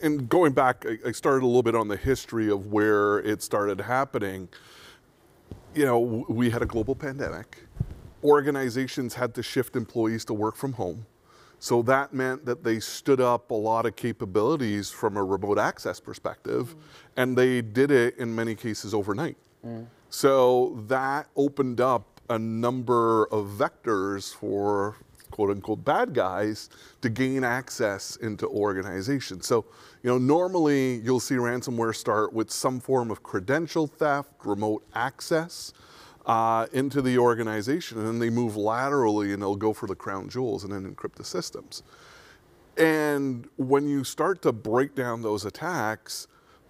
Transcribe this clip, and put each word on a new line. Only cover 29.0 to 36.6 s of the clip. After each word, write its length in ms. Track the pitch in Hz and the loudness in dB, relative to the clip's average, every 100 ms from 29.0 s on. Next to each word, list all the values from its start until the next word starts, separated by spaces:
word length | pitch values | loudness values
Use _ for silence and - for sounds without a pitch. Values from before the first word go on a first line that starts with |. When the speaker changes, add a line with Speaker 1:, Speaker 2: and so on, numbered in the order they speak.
| 101 139 - 90 - | -4 -4 -6 -8 0
Speaker 1:
So, 200 | 117 - - - - | 0 0 -14 -20 -8
you 80 | 123 | 0
know, 80 | 127 | 2
normally 800 | 127 160 185 180 151 139 131 120 | 4 4 2 2 2 2 2 -2
you'll 200 | 113 127 | 0 0
see 140 | - | 0
ransomware 600 | 131 120 123 131 117 113 | -2 0 -2 -4 -2 -2
start 380 | 107 123 107 107 | -2 -2 0 0
with 180 | 110 107 | -2 -4
some 300 | - 135 127 | -2 -2 -2
form 300 | - 131 117 | 0 0 0
of 120 | 101 | -6
credential 640 | - 101 92 147 170 170 151 | -6 -6 0 -2 0 -2 -2
theft, 440 | - 151 143 139 _ | 0 0 0 -4 _
remote 380 | 107 101 107 107 - | -4 -2 -2 -2 -4
access, 800 | 113 131 - - 165 170 - - - - - - - - | -4 -4 -6 -2 -2 -2 -10 -16 -18 -20 -20 -20 -8 0
uh, 400 | 113 113 113 | 2 4 2